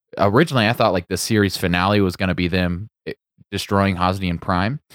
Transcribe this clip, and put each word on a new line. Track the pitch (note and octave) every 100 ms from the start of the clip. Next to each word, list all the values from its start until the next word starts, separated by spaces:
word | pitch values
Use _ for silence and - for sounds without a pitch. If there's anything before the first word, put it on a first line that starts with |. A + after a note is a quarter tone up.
| _ -
originally | G2+ A2 D#3+ C3 G#2+
I |
thought, | A#2+ A2
like, | F2+ -
the | F#2
series | - G#2+ G2+ -
finale | F2+ F2 F#2+ G#2
was | F#2+ E2+
gonna | F#2+ F2
be | F2
them, | F2+ F2+ F2 G#2+ _ -
eh, | - _ _ _
destroying | G2 - G2 G2 F2
Hosnian | F2+ F#2+ F#2 E2+
Prime, | - F2+ G2+ D3 _